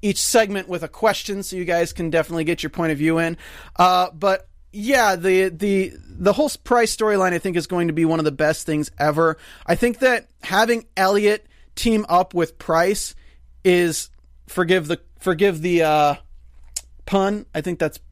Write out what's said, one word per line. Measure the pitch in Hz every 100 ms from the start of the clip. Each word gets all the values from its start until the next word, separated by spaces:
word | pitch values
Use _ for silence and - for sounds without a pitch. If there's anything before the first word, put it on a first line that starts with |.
each | 208 190
segment | - 233 220 196 185
with | 175
a | 156
question, | - 220 196 - 202
so | 196 185
you | 175
guys | 170 170
can | - 165
definitely | 165 151 170
get | 156 170
your | 156
point | - 165
of | 147
view | 156 165
in. | 165 165 - - - -
Uh, | 180 180 180
but | 160 196 190 - - -
yeah, | 208 208 269 220 185
the, | 180 185 190
the, | 165 202 196 185 67 -
the | - 180
whole | 202 294 -
Price | - 240 226 -
storyline, | 214 202 185
I | 175
think, | 196 170
is | 151
going | 180 170
to |
be | 156 160
one | 160
of | 156
the |
best | 135 151 156 -
things | 151 151 -
ever. | 147 151 165 156 - - -
I |
think | 170 240 233
that | 254 233 - _
having | - 190 220 233 - -
Elliot | 190 202 208 214 - _ -
team | - 233 220 208
up | 175 185 175
with | 165 -
Price | - 165 180 208 - - - - - - 185
is, | 180 175 151 - - _ - -
forgive | - 170 185 151
the, | 165 - -
forgive | - 175 202 165
the, | 170 170
uh, | 160 151 147 143 - - - - - - - - -
pun, | 196 196 208 - 156
I |
think | 156 170
that's | 156 - -